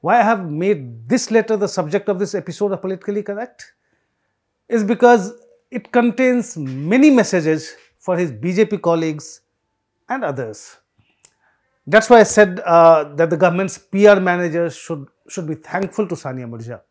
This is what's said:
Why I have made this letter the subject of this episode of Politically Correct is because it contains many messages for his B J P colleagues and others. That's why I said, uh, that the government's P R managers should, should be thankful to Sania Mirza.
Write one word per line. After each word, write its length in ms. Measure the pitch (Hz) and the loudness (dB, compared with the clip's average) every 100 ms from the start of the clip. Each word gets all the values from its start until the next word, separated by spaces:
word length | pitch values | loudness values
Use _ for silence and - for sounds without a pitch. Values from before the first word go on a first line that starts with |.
Why 180 | 165 233 | 2 2
I 40 | |
have 280 | 214 226 175 | 2 0 -4
made 580 | 151 185 190 127 117 117 | -4 -2 -2 -6 -16 -4
this 220 | 247 - | -2 0
letter 260 | 220 220 214 | -2 0 -2
the 120 | 196 | -2
subject 400 | - 156 190 196 | -4 -4 -4 -4
of 100 | 185 | -4
this 160 | 196 | -4
episode 380 | 196 180 - 208 | -6 -8 -6 -6
of 80 | 190 | -4
Politically 420 | 190 185 - 202 | -8 -8 -8 -8
Correct 500 | 202 202 247 _ - _ _ _ _ _ _ _ _ _ _ | -8 -10 -12 _ -20 _ _ _ _ _ _ _ _ _ _
is 140 | 233 | -2
because 500 | 202 233 240 240 190 - _ _ _ | 0 4 6 4 2 -12 _ _ _
it 220 | 247 - | -12 -2
contains 640 | 247 233 - 254 247 214 - | 0 0 0 0 0 -4 -10
many 520 | 135 131 151 240 302 | -10 -8 -2 4 6
messages 680 | 262 196 185 156 156 156 - _ _ | 4 2 0 0 -2 -4 -18 _ _
for 180 | - 175 | -4 -2
his 160 | 180 | -2
B 200 | 110 156 | -4 -4
J 120 | 185 | 0
P 140 | 214 208 | 0 0
colleagues 640 | 175 165 160 151 - - _ _ _ _ _ _ _ | -2 0 -2 -6 -14 -20 _ _ _ _ _ _ _
and 160 | 269 | -8
others. 540 | 190 135 117 104 - - _ _ _ _ _ _ _ _ _ _ - | -6 -6 -10 -12 -20 -20 _ _ _ _ _ _ _ _ _ _ 2
That's 240 | 196 214 | 2 6
why 80 | 233 | 6
I 60 | |
said, 340 | 208 - 208 180 - | 6 4 2 2 2
uh, 480 | 170 165 160 147 | 6 8 6 2
that 160 | 147 165 | -2 -2
the 60 | 160 | 2
government's 420 | 180 170 190 - | 0 0 -6 -8
P 300 | _ 196 208 | _ 4 6
R 100 | 202 | 6
managers 560 | 185 175 175 160 170 | 2 -2 -2 -4 -4
should, 320 | - - 165 135 _ _ | -6 -12 -12 -12 _ _
should 180 | - 156 | -12 -10
be 80 | |
thankful 540 | 156 - 180 196 - 202 | -10 -8 -6 -6 -4 -6
to 80 | 165 | -6
Sania 340 | 143 127 120 | -8 -10 -12
Mirza. 320 | 117 113 117 _ | -14 -14 -16 _